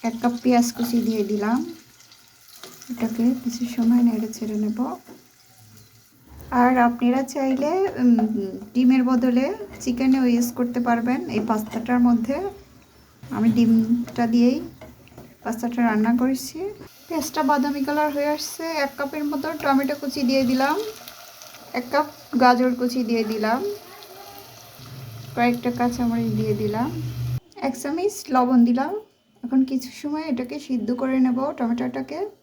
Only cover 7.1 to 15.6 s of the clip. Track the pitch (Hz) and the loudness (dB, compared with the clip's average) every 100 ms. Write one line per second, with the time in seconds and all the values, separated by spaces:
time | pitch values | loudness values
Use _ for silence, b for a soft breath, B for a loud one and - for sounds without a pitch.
7.1 | 262 269 302 269 262 294 370 392 - 247 | 2 -2 -2 0 0 0 0 0 2 4
8.1 | 226 214 208 190 190 208 247 254 262 254 | 4 2 -2 -4 -8 -6 2 4 4 4
9.1 | 247 254 240 277 427 403 - - 240 269 | 2 2 2 0 -4 -10 -8 -6 0 2
10.1 | 269 247 240 240 - 247 247 240 233 240 | 4 4 2 0 -2 -2 0 0 0 0
11.1 | 262 - 214 214 214 - 226 233 247 240 | -2 -2 -4 0 -2 -2 -8 -2 4 4
12.1 | 233 226 294 392 - - - _ _ _ | 4 0 -4 -4 -10 -20 -20 _ _ _
13.1 | _ - 208 226 220 226 226 226 240 - | _ -10 0 2 4 4 4 4 0 0
14.1 | - 233 240 240 294 - - - - - | -2 2 4 4 2 -6 -16 -20 -20 -20
15.1 | - - - - 233 | -20 -20 -12 -8 -6